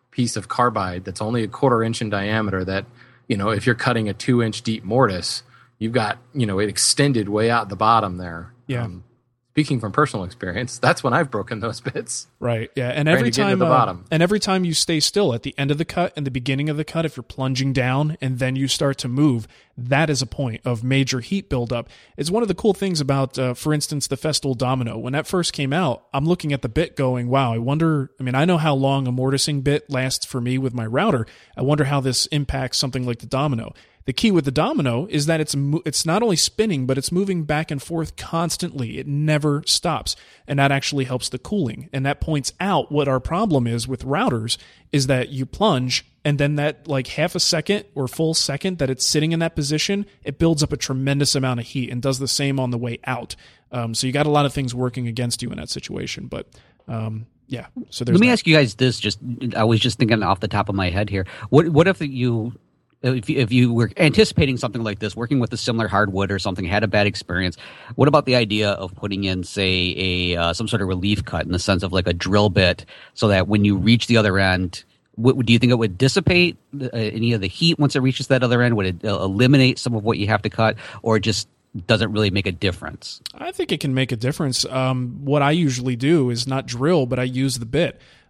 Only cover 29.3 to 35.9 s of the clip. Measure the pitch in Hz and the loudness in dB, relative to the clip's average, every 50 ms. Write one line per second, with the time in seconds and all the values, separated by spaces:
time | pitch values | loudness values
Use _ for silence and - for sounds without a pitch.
29.3 | 135 135 - - 147 139 127 139 143 147 - - 139 127 131 127 - - - - | 0 0 0 0 -2 0 0 2 0 0 0 -2 -4 -2 -2 -2 -4 -6 -8 -6
30.3 | - 131 120 123 127 131 131 127 117 120 113 110 117 139 190 226 170 120 110 - | -6 -4 -2 -2 -2 0 -2 -2 -4 -4 -6 -2 0 0 2 2 2 0 0 -4
31.3 | - - - _ - - 127 135 151 147 147 135 147 139 131 135 123 - - - | -8 -20 -20 _ -8 -4 0 2 2 2 2 2 0 0 0 0 0 0 -2 -2
32.3 | 156 147 139 - - 135 131 123 - - - 131 - 131 127 123 120 - - 117 | -2 -2 -2 -2 -4 -4 -4 -4 -2 -2 -2 -2 -2 -4 -2 -2 -4 -6 -6 -4
33.3 | - 131 143 151 135 113 110 - - - - _ _ _ - - 127 - - 226 | -2 0 0 0 0 -2 -4 -8 -14 -18 -20 _ _ _ -8 -6 -4 0 0 2
34.3 | 196 170 135 139 127 147 165 240 320 277 151 127 117 120 170 202 - 151 143 156 | 2 4 2 2 0 0 0 0 2 0 0 2 0 0 -2 -2 -2 -2 0 2
35.3 | 165 156 156 - - 139 139 143 151 170 - 156 | 0 0 0 -2 -2 -2 0 0 0 -2 -2 -2